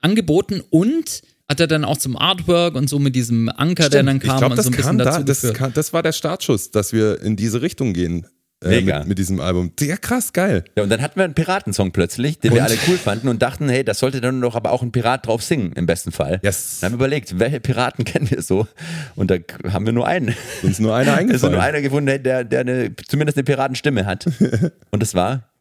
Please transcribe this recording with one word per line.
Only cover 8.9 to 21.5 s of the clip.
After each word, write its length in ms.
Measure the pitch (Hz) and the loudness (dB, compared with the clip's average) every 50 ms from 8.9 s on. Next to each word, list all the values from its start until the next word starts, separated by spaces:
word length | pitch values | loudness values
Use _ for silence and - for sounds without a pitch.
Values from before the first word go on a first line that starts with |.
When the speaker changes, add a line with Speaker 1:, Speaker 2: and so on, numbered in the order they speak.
| 73 73 | 0 0
Speaker 2:
mit, 80 | 73 82 | -2 -2
mit 100 | 101 90 | -2 -2
diesem 220 | 98 85 98 87 | -2 -2 -2 -2
Album. 320 | 65 90 92 90 90 85 - - | 0 0 0 0 0 -2 -2 -4
Ja, 160 | 147 143 165 | -4 -2 -4
krass, 360 | 196 - - 240 254 240 - _ | -4 -2 -2 -2 -2 -2 -2 _
geil. 320 | - 180 202 151 92 87 - _ | 0 0 2 0 0 -2 -2 _
Speaker 3:
Ja, 80 | - 104 | -2 0
und 60 | 98 | 0
dann 100 | 113 110 131 | 0 0 0
hatten 140 | 143 - - | -4 0 0
wir 60 | 190 | 0
einen 100 | 175 143 | 0 2
Piratensong 560 | - 165 156 185 196 - - 101 - 101 92 | -2 0 0 -2 -4 -2 -4 -2 -2 -2 -2
plötzlich, 480 | 90 - 87 87 - - 120 147 156 - | 2 0 0 0 0 -2 -2 -2 -2 0
den 140 | - 175 123 | 2 4 4
wir 80 | 117 | 6
Speaker 2:
Und 60 | 107 110 | 4 4
Speaker 3:
alle 100 | 113 113 - | 2 2 2
cool 100 | 170 180 | 2 2
fanden 300 | 175 - - 101 113 117 135 | 2 0 -2 -4 -2 0 -2
und 140 | 120 113 110 | 0 2 0
dachten, 260 | 120 131 - 151 139 | -2 -2 -2 -2 0
hey, 140 | 123 127 135 | 0 0 0
das 160 | 113 104 - | 0 -2 0
sollte 220 | - 131 131 131 | 0 -2 -2 0
dann 200 | 117 123 131 131 | -2 -2 -2 0
doch 140 | 123 120 113 | -2 0 -2
aber 160 | 117 110 - | 0 0 0
auch 120 | - 123 123 | 0 0 -2
ein 100 | 120 107 | -2 -2
Pirat 340 | 123 113 117 123 135 - | 0 0 0 0 0 0
drauf 160 | 110 113 120 - | -2 -2 -2 0
singen, 300 | - 175 147 104 85 - | -2 -2 -2 -2 -4 -2
im 140 | - 87 | -2 0
besten 260 | 85 85 - - - 82 | 0 0 0 -2 -8 -4
Fall. 260 | - 76 69 85 95 - | -4 -2 -2 -2 0 0
Speaker 2:
Yes. 340 | 101 92 - - - - - | -2 -2 -2 -6 -8 -8 -6
Speaker 3:
Dann 120 | - - 117 | -4 -4 -2
haben 0 | 120 | 0
wir 60 | 131 | 0
überlegt, 320 | 135 143 151 - - 90 90 | 0 0 -2 -4 -6 -2 0
welche 180 | 110 120 147 131 | 0 0 0 -4
Piraten 440 | - - 123 107 127 123 - - 120 | -2 -2 0 0 0 -2 -2 -4 -4
<laughs> 20 | |
kennen 240 | - - - - 107 | -2 0 0 0 0
wir 100 | - - - | 0 -2 0
so? 260 | - 92 95 113 - _ - 160 165 165 160 151 131 - | 0 0 0 0 -2 _ -16 -12 -10 -10 -10 -10 -12 -6
Und 140 | - 101 90 95 | -4 0 0 0
da 60 | 87 | 0
k-, 340 | 82 - - - - - 98 | -2 -8 -18 -10 -6 -4 -4
haben 120 | 85 101 | -2 -2
wir 60 | 110 113 | 0 0
nur 140 | 120 120 | 0 0
einen. 280 | - 170 180 127 113 120 - - - - - - | 0 0 -2 0 -2 -4 -6 -8 -12 -12 -2 -2
Speaker 2:
Uns 160 | - 95 92 | -2 0 2
nur 160 | 110 110 110 | 2 2 2
einer 180 | 117 135 143 143 | 2 4 4 4
Speaker 3:
<laughs> 20 | |
Es 20 | |
ist 20 | 147 | 4
Speaker 2:
eingefallen. 320 | 180 254 240 123 - 92 | 4 2 2 2 2 2